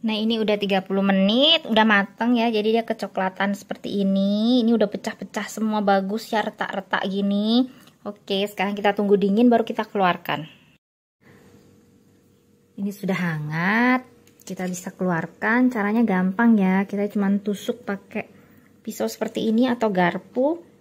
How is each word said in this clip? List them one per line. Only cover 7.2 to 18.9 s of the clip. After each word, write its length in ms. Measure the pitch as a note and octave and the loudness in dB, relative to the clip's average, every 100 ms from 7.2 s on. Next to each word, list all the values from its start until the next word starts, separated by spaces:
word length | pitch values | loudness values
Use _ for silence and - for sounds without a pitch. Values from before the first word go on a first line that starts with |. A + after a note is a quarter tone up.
| G3+ G3+ G#3+ A#3 B3+ - - _ | -2 -2 0 0 0 -6 -20 _
Oke, 400 | G#3 G#3 - D4 | -16 -16 -6 -4
sekarang 300 | G3+ - F#3+ | -4 -4 -4
kita 180 | G#3 G#3 | 0 -2
tunggu 220 | G3+ G3+ | 0 2
dingin 320 | G3+ G3 G3+ B3 | 2 4 4 6
baru 160 | A#3 | 4
kita 240 | A3+ A3+ G#3+ | 2 -4 -6
keluarkan. 640 | G3+ F#3 F3 - D3 D#3+ - _ _ _ _ _ _ _ - - - _ _ _ _ _ _ _ _ _ _ _ | 0 0 0 -4 -6 -8 -18 _ _ _ _ _ _ _ -20 -20 -20 _ _ _ _ _ _ _ _ _ _ _
Ini 160 | - G3+ | -8 -8
sudah 260 | G3 F#3 F#3 | -6 -4 -2
hangat, 840 | F3 D#3+ D3+ D#3 F3+ G#3+ B3 B3+ B3+ - _ _ | -2 -4 -6 -4 -2 0 2 0 -4 -20 _ _
kita 240 | - F#3 F3+ | -16 -8 -8
bisa 240 | F3+ - | -8 -12
keluarkan. 800 | - F3+ E3+ E3 - G#3 A#3+ B3+ | -6 -2 -2 -4 -6 -2 2 2
Caranya 320 | B3 G3+ A3 | 0 -2 2
gampang 560 | A3+ F#3 F#3 F#3+ A#3 A3+ | 2 2 0 2 4 4
ya, 260 | F#3 F#3 | 4 2
kita 220 | G3 G3+ G3+ | 0 -4 -4
cuman 260 | G#3 G3 G3+ | -2 0 0
tusuk 480 | G#3+ G3 - - - | -2 -6 -6 -8 -6
pakai 420 | G3 - A3 - - - - _ _ | -10 -8 -12 -12 -18 -20 -20 _ _
pisau 240 | - | -14